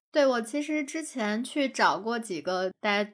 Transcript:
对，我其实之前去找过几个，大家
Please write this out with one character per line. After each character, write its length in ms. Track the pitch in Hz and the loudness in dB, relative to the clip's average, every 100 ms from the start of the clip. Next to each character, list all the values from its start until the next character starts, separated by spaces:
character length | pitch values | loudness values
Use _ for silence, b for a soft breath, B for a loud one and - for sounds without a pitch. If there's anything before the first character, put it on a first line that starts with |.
| _ | _
对， 140 | 311 277 | 4 4
我 160 | 240 | 4
其 200 | 226 294 | 0 -4
实 200 | 294 302 | -2 -2
之 220 | 285 320 | -4 -6
前 400 | 311 262 208 214 | -8 -4 -2 -2
去 240 | 254 311 269 | -2 -2 -2
找 320 | 262 190 151 | 2 2 2
过 180 | 220 233 | -2 -4
几 240 | 220 170 | -4 -6
个， 300 | 180 185 185 - | -2 -2 -2 -2
大 240 | 214 202 | 0 0
家 80 | 208 | 0